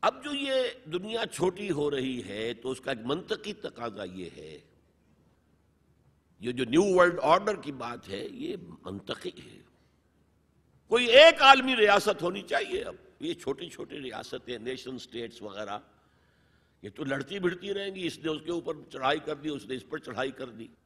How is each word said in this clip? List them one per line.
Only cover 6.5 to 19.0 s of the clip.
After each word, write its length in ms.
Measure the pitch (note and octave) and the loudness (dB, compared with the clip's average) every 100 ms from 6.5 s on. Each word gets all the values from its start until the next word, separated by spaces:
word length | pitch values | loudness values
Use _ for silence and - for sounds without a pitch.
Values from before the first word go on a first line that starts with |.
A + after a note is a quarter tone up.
जो 120 | B2 | -4
न्यू 300 | B2+ C#3+ G3+ | 2 4 4
वर्ल्ड 240 | F3+ F3 E3+ | 6 6 6
ऑर्डर 380 | C3+ F3 G3+ G3 | 4 4 4 -4
की 160 | C#3 | -6
बात 360 | C3+ A#2 A#2+ - | -10 -10 -10 -10
है, 280 | G2 - - | -10 -10 -10
ये 200 | D3+ - | -10 -10
मंतकी 760 | - E2+ F2 G2 - C3+ F#3 - | -12 -16 -12 -12 -8 -8 -8 -12
है। 260 | - G#2 - _ _ _ _ _ _ _ _ _ _ _ _ | -20 -20 -20 _ _ _ _ _ _ _ _ _ _ _ _
कोई 200 | A3+ B3 | 2 8
एक 340 | B3 D#4+ D#4+ | 12 12 12
आलमी 320 | C4+ C4+ B3+ | 10 10 8
रियासत 480 | B3+ G#3 G3+ G3+ G3 | 4 6 6 4 0
होनी 200 | E3+ G3 | -2 -4
चाहिए। 400 | G3 - G#4 G4 | -2 -2 -2 -6
अब 160 | - - - _ | -6 -12 -18 _
ये 120 | D#3 | -8
छोटी-छोटी 640 | E3+ - C#3+ F3 - D3 C#3+ | -8 -6 -8 -8 -14 -14 -12
रियासतें, 600 | C3 G#2+ - B2+ B2 A#2+ | -10 -10 -10 -12 -10 -10
नेशन 400 | A2+ B2+ - B2+ | -8 -10 -10 -12
स्टेट्स 440 | - A2+ A#2 - | -12 -12 -12 -12
वगैरह, 380 | G#2 G2 G#2+ G#2 - _ _ _ _ _ _ _ _ _ | -14 -10 -10 -10 -12 _ _ _ _ _ _ _ _ _
ये 60 | G2 | -16
तो 140 | - | -10
लड़ती 340 | C#3+ C3+ C3+ G3 | -6 -6 -6 -4
भिड़ती 340 | F3+ F3+ G3 | -4 -4 -8
रहेंगी, 280 | G3 G3 F#3+ | -8 -8 -8
इसने 300 | F3 - D#3 | -8 -6 -8
उसके 200 | D#3 D#3 | -8 -6
ऊपर 400 | E3+ E3 D#3 C3+ | -8 -6 -10 -10
चढ़ाई 280 | C#3+ | -4